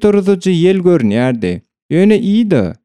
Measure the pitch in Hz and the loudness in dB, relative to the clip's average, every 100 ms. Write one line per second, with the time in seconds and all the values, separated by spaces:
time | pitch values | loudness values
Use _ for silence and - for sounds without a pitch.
0 | 208 202 190 190 185 175 175 190 180 170 | 0 0 0 -2 0 0 2 2 2 2
1 | 113 107 127 120 92 90 - _ - 156 | 0 0 -2 -2 -4 -6 -12 _ -6 0
2 | 202 214 196 214 220 151 90 78 | 2 2 0 -2 0 0 -2 -6